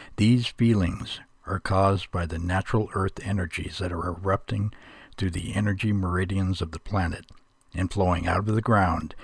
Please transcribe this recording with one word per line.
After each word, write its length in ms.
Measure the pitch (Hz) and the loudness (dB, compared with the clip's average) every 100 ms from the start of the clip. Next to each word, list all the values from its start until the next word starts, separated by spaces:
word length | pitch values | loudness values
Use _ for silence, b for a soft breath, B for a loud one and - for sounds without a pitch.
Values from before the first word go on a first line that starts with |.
| B - | B 2
These 300 | 107 123 120 | 6 6 2
feelings 760 | - 117 107 90 95 - - - _ - | 2 4 6 2 0 -6 -10 -14 _ -6
are 120 | 98 | -4
caused 540 | - 95 98 98 - | 0 2 4 2 -2
by 140 | 90 82 | -4 -4
the 120 | 82 | -4
natural 520 | 90 92 - 110 104 | -2 -2 0 0 0
earth 240 | 98 95 - 101 | 0 -2 -2 -4
energies 520 | 101 85 - 85 - | -2 -2 -6 -8 -6
that 120 | 90 | -6
are 160 | 85 85 | -4 -4
erupting 640 | 87 95 98 - 104 107 - B B B - | -4 0 -2 -2 -2 -2 -4 B B B -4
through 140 | 95 | -2
the 240 | 90 82 | -2 -4
energy 380 | 101 104 95 110 | -2 0 0 0
meridians 720 | 101 90 90 92 98 92 92 | 0 0 0 0 0 0 -2
of 80 | 82 | -4
the 80 | 82 | -8
planet 480 | - 104 85 87 - - _ _ _ | -4 -2 -2 -4 -10 -20 _ _ _
and 160 | 87 92 | -4 -2
flowing 360 | 104 90 87 87 | 2 2 2 2
out 220 | 92 104 | 0 2
of 60 | |
the 80 | 110 | 0
ground 540 | 113 107 92 82 78 - | 4 4 4 2 -4 -12